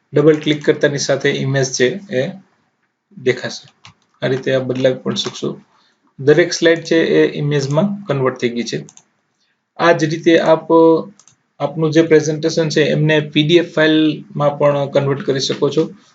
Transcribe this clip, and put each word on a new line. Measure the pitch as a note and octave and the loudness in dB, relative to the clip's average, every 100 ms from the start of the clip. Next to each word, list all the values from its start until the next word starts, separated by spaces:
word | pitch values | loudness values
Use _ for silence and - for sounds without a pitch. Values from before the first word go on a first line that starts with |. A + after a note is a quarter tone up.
| _ | _
ડબલ | C#3+ D3+ D3+ | 2 4 2
ક્લિક | D#3 D3+ - | 0 -2 -2
કરતાની | C#3+ D3 C#3+ | 0 0 -2
સાથે | - C3+ C#3+ | -2 -2 -2
ઇમેજ | C#3 C3+ C#3 C3 | -2 -2 -2 -2
છે | - B2+ G3 - | 0 -2 -2 -8
એ | B2+ D#3 - _ _ _ _ _ _ _ - | -6 -6 -8 _ _ _ _ _ _ _ -8
દેખાશે. | B2+ A#2+ A#2 - - _ - _ _ - C3 | -4 -4 -6 -14 -20 _ -20 _ _ -8 -4
આ | |
રીતે | B2+ C3+ C3 | -4 -2 -4
આપ | |
બદલાવી | B2+ B2+ C3 B2+ | -2 -2 -2 -2
પણ | C3+ - | -6 -6
શકશો. | - - - - _ _ _ _ _ - | -8 -8 -10 -10 _ _ _ _ _ -4
દરેક | C3+ D3+ F3 | 2 4 2
સ્લાઇડ | - E3 E3 | 2 2 2
છે | D#3 E3 | 0 0
એ | D#3 D#3 D#3 D#3+ | 2 2 2 0
ઇમેજમાં | D3 D3 C3+ D3 G3+ G3+ - | -4 -2 -2 0 -2 -2 -6
કન્વર્ટ | C#3 C3 B2+ | -4 -2 -2
થઈ | B2 | -4
ગઈ | A#2+ | -4
છે. | G#2+ D3 - - _ _ _ _ _ _ _ - | -6 -8 -12 -20 _ _ _ _ _ _ _ -2
આ | E3+ | 2
જ | D#3 | 2
રીતે | D3+ E3 F3 E3 | 0 -2 2 4
આપ | D#3+ D#3 - E3 E3 D#3+ - - _ _ _ - | 4 2 2 4 6 4 -2 -16 _ _ _ -8
આપનું | D3 D#3+ D#3 | -6 -2 0
જે | D3+ | 2
પ્રેઝન્ટેશન | D#3+ D#3 C#3+ D#3 E3 D#3+ D#3 | 4 4 2 -4 -4 -2 -2
છે | D3+ | 0
એમને | C#3+ D3+ D3+ D#3 | 0 2 2 2
પી | D3+ D3+ D3+ | 0 0 4
ડી | E3+ | 4
એફ | E3+ - | 2 0
ફાઇલમાં | D#3 D#3 D#3 - - C#3+ D3 - | 2 2 2 -2 -8 -2 -2 2
પણ | D3 C#3+ C3+ | 0 0 0
કન્વર્ટ | C#3+ C#3 C3+ | 0 0 -2
કરી | - C3+ | -4 -4
શકો | - B2 C#3+ | -4 -2 -2
છો. | D3+ F3+ - _ | 0 -4 -6 _